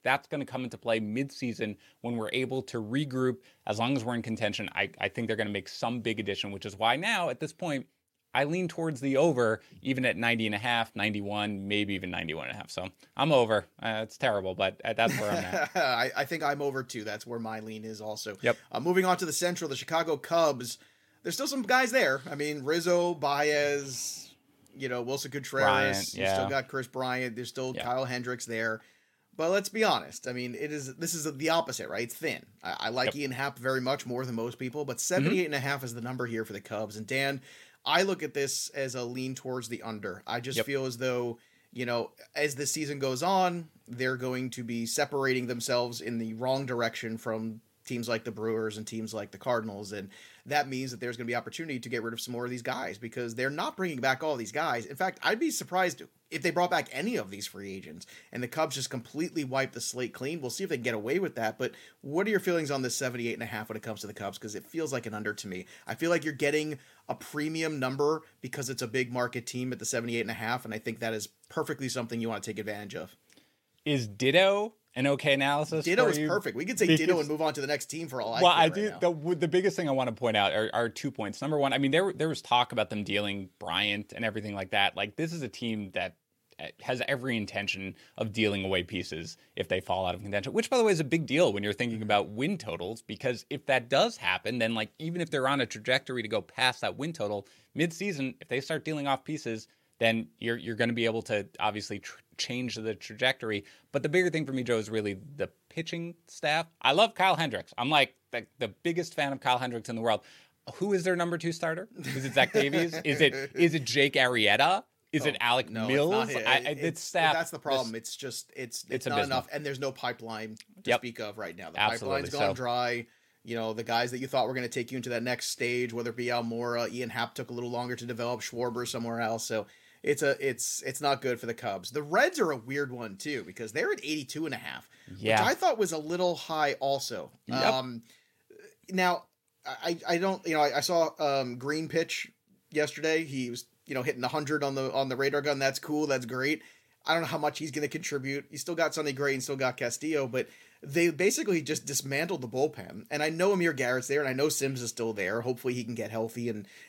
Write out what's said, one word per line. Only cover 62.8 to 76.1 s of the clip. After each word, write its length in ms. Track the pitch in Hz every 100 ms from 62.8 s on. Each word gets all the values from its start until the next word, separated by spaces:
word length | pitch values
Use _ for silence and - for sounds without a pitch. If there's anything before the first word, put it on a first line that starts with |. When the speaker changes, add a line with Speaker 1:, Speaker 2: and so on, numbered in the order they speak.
Speaker 2:
this 120 | 127 -
seventy-eight 380 | 131 123 117
and 100 | 104
a 40 | 113
half 200 | 113 110
when 80 | 107
it 80 |
comes 160 | 120 107
to 80 | 101
the 60 |
Cubs? 240 | 107 101 98
'Cause 180 | 110 98
it 100 | -
feels 280 | 160 156
like 120 | 131 113
an 80 |
under 200 | 107 104
to 140 | 104 104
me. 160 | 90 87 - -
I 100 | -
feel 140 | 165
like 140 | 170
you're 100 | 151
getting 460 | 135 147 151 151 143 - - -
a 60 | 131
premium 640 | - 147 156 160 160 151
number 400 | 127 135 147 156 - _
because 300 | 123 - 131
it's 120 | 123
a 60 | 120
big 240 | 127 127
market 340 | 123 123 123 117
team 280 | 123 127
at 60 | 123
the 60 | -
seventy-eight 360 | 123 117 117
and 100 | 107
a 40 | 110
half. 280 | 113 123
And 100 | 113
I 60 | 107
think 200 | 120 113
that 120 | 113
is 140 | 113 98 _ _
perfectly 400 | - 151 135 135
something 320 | 127 117 117
you 80 | 113
wanna 100 | 107
take 200 | 107 104
advantage 360 | 104 104 104 90
of. 180 | 87 - _ - _ _ _ _
Speaker 1:
Is 240 | - 139 110
Ditto 680 | 104 131 156 196 202 214 - _ 123
an 120 | 139
okay 260 | 139 151
analysis 520 | 135 139 147 151 160 156
Speaker 2:
Ditto 180 | 196
Speaker 1:
for 60 | 233